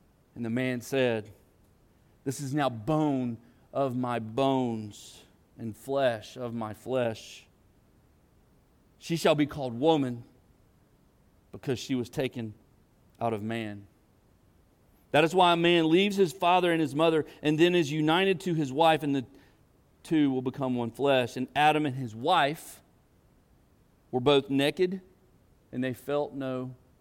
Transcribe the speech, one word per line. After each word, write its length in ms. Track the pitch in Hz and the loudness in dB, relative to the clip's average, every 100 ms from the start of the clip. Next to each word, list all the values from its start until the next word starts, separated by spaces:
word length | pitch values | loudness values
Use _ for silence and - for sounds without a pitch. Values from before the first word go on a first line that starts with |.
| _ _ _ | _ _ _
And 100 | - | -10
the 60 | 117 | -6
man 300 | 117 127 123 | -4 -2 -4
said, 500 | 113 135 123 113 107 - _ _ _ _ _ _ _ _ | -2 0 2 0 -6 -18 _ _ _ _ _ _ _ _
"This 160 | 139 131 | -10 -8
is 120 | 139 | -4
now 160 | 151 135 | -2 -2
bone 720 | 117 104 156 151 135 123 113 - _ _ | -4 -2 0 0 0 -4 -6 -14 _ _
of 220 | 135 135 | -4 -2
my 240 | 123 123 120 | -2 -4 -4
bones 1040 | 110 117 139 135 123 110 107 - - - - _ _ - | -4 -2 0 2 -2 -4 -10 -14 -20 -20 -20 _ _ -12
and 200 | 113 107 | -12 -10
flesh 600 | - 139 131 110 - 127 | -4 0 0 -2 -10 -12
of 160 | 120 | -8
my 220 | 117 107 | -8 -8
flesh. 720 | 104 - 131 117 110 - - _ _ _ _ _ _ _ _ _ _ _ _ _ _ _ _ | -10 -4 -2 -2 -4 -14 -20 _ _ _ _ _ _ _ _ _ _ _ _ _ _ _ _
She 180 | - 165 | -6 0
shall 180 | 180 | 4
be 120 | 147 143 | 4 2
called 340 | 151 131 117 | -2 -8 0
woman 420 | 156 160 127 120 113 _ _ _ _ _ _ _ _ _ _ _ _ | 2 4 0 -6 -14 _ _ _ _ _ _ _ _ _ _ _ _
because 300 | 120 - 120 | -12 -6 -6
she 160 | - 131 | -4 -4
was 120 | 117 | -4
taken 460 | - 131 127 113 - _ _ _ _ _ - | -4 -4 -4 -10 -12 _ _ _ _ _ -6
out 120 | 117 | -4
of 100 | 110 | -4
man." 460 | 110 113 110 101 101 _ _ _ _ _ _ _ _ _ _ _ - | -6 -6 -8 -12 -20 _ _ _ _ _ _ _ _ _ _ _ -2
That 140 | 143 | 2
is 100 | 160 | 2
why 180 | 185 175 | 4 4
a 40 | 170 | 4
man 340 | 170 175 160 | 4 4 4
leaves 240 | 170 208 | 4 2
his 180 | 196 180 | 2 0
father 380 | - 175 180 180 | 2 2 4 2
and 100 | 165 | 0
his 140 | 151 | 0
mother 320 | 139 165 160 - - | 2 2 2 -2 -4
and 160 | 151 156 | 0 4
then 160 | 175 | 4
is 160 | 175 147 | 4 2
united 480 | 156 151 170 196 185 | 0 2 4 2 0
to 120 | 185 | -2
his 180 | 160 139 | -2 -2
wife, 300 | 135 165 156 | 2 4 4
and 120 | 147 | 0
the 120 | 139 120 - _ _ _ _ _ _ | -2 -4 -16 _ _ _ _ _ _
two 260 | - 160 143 | -2 2 2
will 100 | 127 | 2
become 360 | 127 127 131 123 | -4 -4 -4 -2
one 160 | 117 | -4
flesh. 440 | 113 139 131 120 127 | -2 2 2 0 -4
And 120 | 127 139 | -4 2
Adam 280 | 151 151 | 4 4
and 120 | 151 131 | 0 -4
his 180 | 123 | -8
wife 680 | 110 143 180 143 165 - - _ _ _ _ _ _ _ _ _ _ _ _ - | -6 0 2 2 -2 -14 -20 _ _ _ _ _ _ _ _ _ _ _ _ -6
were 80 | 127 | -2
both 280 | 131 143 143 | 2 2 2
naked, 520 | 139 143 156 180 190 - _ _ _ _ _ _ | 0 0 0 -2 -4 -14 _ _ _ _ _ _
and 100 | 123 | -6
they 120 | 131 | -6
felt 400 | 120 - 143 147 | -6 -4 -4 -4
no 420 | 139 131 127 131 123 _ _ | -6 -8 -6 -8 -12 _ _